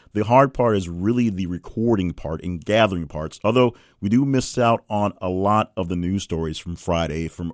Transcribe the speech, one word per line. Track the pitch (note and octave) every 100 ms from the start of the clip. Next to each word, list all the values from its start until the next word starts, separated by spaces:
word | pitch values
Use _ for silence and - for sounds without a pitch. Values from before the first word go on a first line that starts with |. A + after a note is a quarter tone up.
| _
the | G#2
hard | G#2+ B2 C#3
part | - A#2+ G#2
is | F2
really | F2 G2 B2 A#2
the | F#2 F#2
recording | F2 - - A#2 A2 F2+
part | D#2 D#2 D#2+
and | F2+ F2+
gathering | D#2+ G#2+ A2 F#2 D#2+
parts, | D2+ D#2+ -
although | G2+ B2 B2 - _ -
we | G2
do | A#2 C#3
miss | C3+ - -
out | A#2 A#2 -
on | G#2 G#2 -
a | F#2
lot | F#2 G2 G#2+ - -
of | F2+
the | F2+
news | F2 G2
stories | - E2 D#2+ D#2
from | - E2+
Friday, | - E2+ E2 D#2 E2
from | - E2+